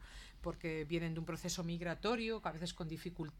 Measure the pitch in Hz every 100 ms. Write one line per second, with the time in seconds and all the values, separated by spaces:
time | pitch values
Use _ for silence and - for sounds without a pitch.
0 | - - - - 170 170 165 160 151 165
1 | 165 165 160 160 175 175 170 170 175 160
2 | 208 240 220 220 175 156 170 - 165 160
3 | 175 175 156 -